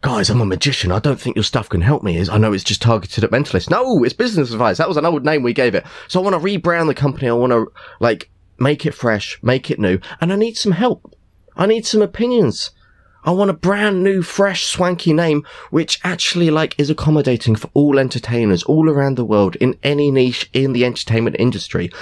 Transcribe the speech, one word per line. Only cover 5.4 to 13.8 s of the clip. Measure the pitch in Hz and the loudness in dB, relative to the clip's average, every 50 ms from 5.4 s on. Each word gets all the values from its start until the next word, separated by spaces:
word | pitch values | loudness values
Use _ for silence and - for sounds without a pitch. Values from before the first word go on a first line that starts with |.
| 127 | 0
we | 120 113 | 0 0
gave | 147 127 123 98 | 2 0 2 0
it. | 95 - - - - - - | 0 -4 -6 -20 -20 -16 -4
So | - 185 | -2 0
I | 185 | 0
wanna | 202 190 170 | 0 0 0
rebrand | 147 196 208 185 - 180 170 170 165 156 | -2 -2 -4 -2 -2 -2 0 0 0 0
the | 131 | 0
company. | - 139 143 135 - 139 123 | 0 -2 -2 -2 -2 -2 0
I | 117 | 0
wanna, | 120 123 127 123 117 113 - _ - - - - - | 2 2 2 2 0 0 -2 _ -20 -20 -20 -8 -2
like, | - 117 113 85 - _ _ _ _ _ _ _ | 0 0 0 -2 -6 _ _ _ _ _ _ _
make | 123 135 147 139 - 160 | 0 0 0 0 -2 -6
it | - | -6
fresh, | - - 120 110 104 - - - - - | -2 -2 -2 -2 -2 -4 -8 -14 -6 -2
make | 117 127 131 - - | -2 -2 -2 -2 -6
it | - - | -4 -2
new. | 104 92 92 101 - - - - | 0 0 0 0 -2 -8 -8 -4
And | - 170 190 | -2 -2 0
I | |
need | 202 214 233 226 - | 0 0 -2 -2 -4
some | - 208 180 | 0 0 0
help. | 160 233 254 214 - _ - - _ _ _ _ _ _ _ _ | 2 2 0 -2 -2 _ -20 -20 _ _ _ _ _ _ _ _
I | - 180 202 | -2 2 2
need | 220 233 220 | 2 0 0
some | - - 214 | 0 2 2
opinions. | 208 196 - - 226 240 254 240 196 123 - - - - _ _ _ _ _ _ _ _ _ _ - | 2 0 0 -4 -2 0 2 2 2 2 0 -4 -8 -12 _ _ _ _ _ _ _ _ _ _ -2
I | 151 | -2
want | 175 185 202 196 | 0 2 2 0
a | 185 | 0
brand | 156 - 175 196 202 | -2 0 -2 0 0